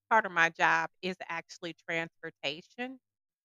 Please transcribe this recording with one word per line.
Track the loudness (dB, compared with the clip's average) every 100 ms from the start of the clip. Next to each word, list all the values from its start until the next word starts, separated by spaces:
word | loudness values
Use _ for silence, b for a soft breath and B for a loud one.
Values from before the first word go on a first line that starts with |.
| 2
part | 2 4
of |
my | 2 2
job | 4 2 4 0 _
is | -8 -8 -8
actually | -10 -12 -12 -12 -10 -6
transportation, | -4 -4 _ -16 -8 -8 -8 -12 -10 -10 -12 _ _ _ _